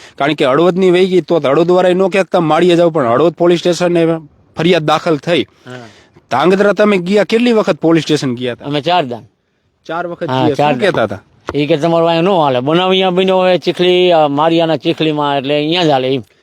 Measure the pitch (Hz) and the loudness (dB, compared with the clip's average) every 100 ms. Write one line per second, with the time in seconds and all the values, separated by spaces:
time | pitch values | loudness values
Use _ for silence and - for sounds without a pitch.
0 | - - 143 160 135 143 175 175 185 180 | -14 -4 -4 0 0 2 2 2 2 2
1 | 190 180 151 165 135 151 170 180 185 180 | 2 0 0 0 0 2 2 2 2 2
2 | 190 190 175 185 156 160 180 170 170 160 | 0 0 0 -2 0 2 2 2 2 0
3 | 117 123 170 160 175 170 175 160 175 170 | 0 2 0 0 0 0 -2 -2 -2 0
4 | 165 160 147 _ _ - 170 170 151 156 | 0 -2 -10 _ _ -4 0 0 0 -2
5 | 175 147 165 160 - _ 123 127 110 - | -2 -4 -2 -2 -4 _ -20 -20 -20 -20
6 | _ _ - 123 170 196 208 196 214 196 | _ _ -4 0 2 2 2 2 0 0
7 | 175 208 185 226 240 214 196 160 160 165 | 0 -2 0 0 2 0 0 0 0 0
8 | 143 147 135 120 123 120 147 147 151 180 | 0 -2 -2 -6 -8 -8 -6 -4 -2 -2
9 | 131 117 107 _ _ _ _ _ - 165 | -2 -10 -16 _ _ _ _ _ -12 -10
10 | 175 170 160 131 151 135 147 139 170 139 | -8 -8 -4 0 0 2 0 0 0 0
11 | 107 95 - _ - 143 147 156 165 165 | -2 -6 -16 _ -8 -4 -2 0 0 2
12 | 165 165 180 180 143 123 135 170 185 190 | 2 2 0 2 0 0 0 0 2 0
13 | 190 180 190 185 185 175 180 160 180 180 | 0 0 0 2 2 0 -2 0 2 2
14 | 180 160 151 143 165 165 165 147 165 147 | 4 2 2 0 0 2 0 -2 -4 -2
15 | 156 151 143 139 135 147 151 180 156 135 | -2 -2 -2 -4 -2 -2 -2 0 0 0
16 | 131 135 - _ | 0 -4 -8 _